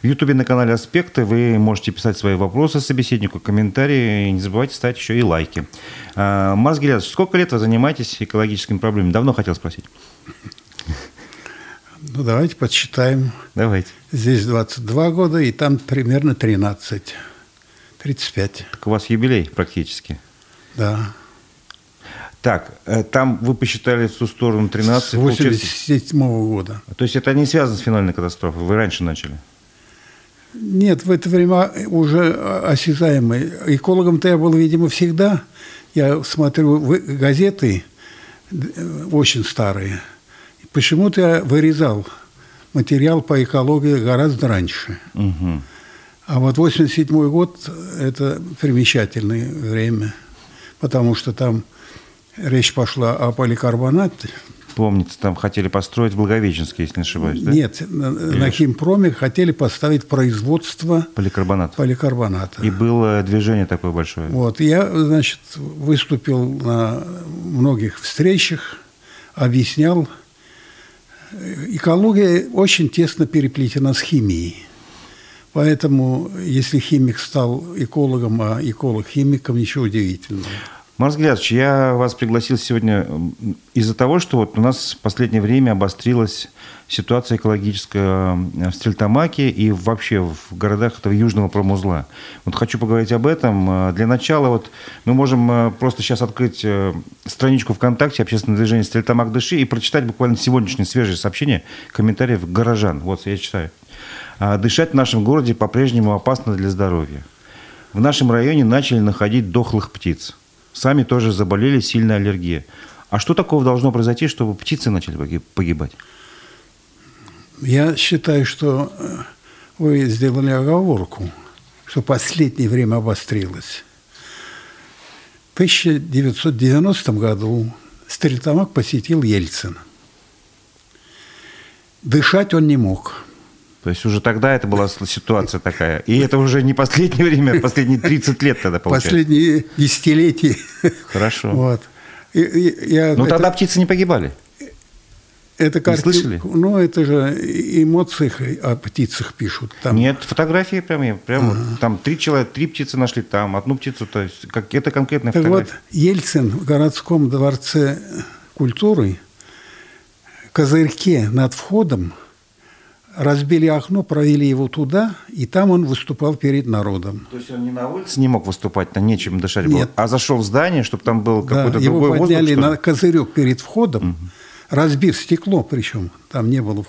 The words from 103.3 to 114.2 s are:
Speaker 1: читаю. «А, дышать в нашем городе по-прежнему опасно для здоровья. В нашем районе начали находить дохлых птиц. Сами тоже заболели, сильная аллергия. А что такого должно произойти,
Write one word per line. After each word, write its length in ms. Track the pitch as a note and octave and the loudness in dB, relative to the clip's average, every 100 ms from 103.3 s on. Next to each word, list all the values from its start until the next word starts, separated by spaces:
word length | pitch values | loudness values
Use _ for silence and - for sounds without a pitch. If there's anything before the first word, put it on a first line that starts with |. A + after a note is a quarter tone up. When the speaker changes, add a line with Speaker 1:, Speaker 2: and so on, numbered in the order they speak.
| G2+ | -6
Speaker 1:
читаю. 320 | - F#2+ D#2+ - - - - - - - | -6 -6 -6 -12 -20 -20 -18 -18 -18 -4
«А, 180 | G2+ G2+ | 0 0
дышать 340 | A2+ - E3 | 0 0 2
в 20 | |
нашем 320 | C3+ B2 A2+ G#2 | 2 2 0 2
городе 300 | D3+ A#2+ A2+ | 2 2 -2
по-прежнему 580 | G#2 A#2 C3+ A#2 G#2 | -2 0 2 2 2
опасно 400 | G2+ B2+ B2+ A2+ G2 | 2 0 -2 -2 -2
для 140 | G2 | -2
здоровья. 560 | F#2 F#2+ E2+ C#2+ C#2+ C#2+ _ - - - - - | -2 0 0 -4 -10 -16 _ -20 -20 -20 -20 -10
В 80 | G#2 | 0
нашем 320 | C#3 C#3+ B2+ | 0 2 2
районе 320 | A#2 C3 D#3 | 4 2 4
начали 360 | A2+ C3 C#3 A#2 | 4 2 2 2
находить 520 | G#2 F#2+ G#2 B2 G2+ | 2 2 0 0 0
дохлых 400 | A2+ A#2 A2 - | 0 0 -2 -4
птиц. 440 | - F2 D#2 - - _ _ _ | -6 -4 -4 -8 -18 _ _ _
Сами 300 | - C3 C#3+ | -4 0 2
тоже 280 | B2 B2 A2+ | 2 2 2
заболели, 480 | F#2+ F#2 G2+ C3 C3+ | 0 0 2 2 2
сильная 380 | - A#2 A2 G#2 | 0 0 2 2
аллергия. 480 | G2+ F#2+ F2 D#2+ - - - - - | 0 -2 -4 -6 -8 -20 -20 -20 -6
А 80 | G#2 | -4
что 160 | - | 0
такого 300 | E3 F3 D3+ | -2 2 2
должно 300 | B2+ B2 C3 | 2 2 2
произойти, 340 | A#2 A2+ A#2+ | 2 0 0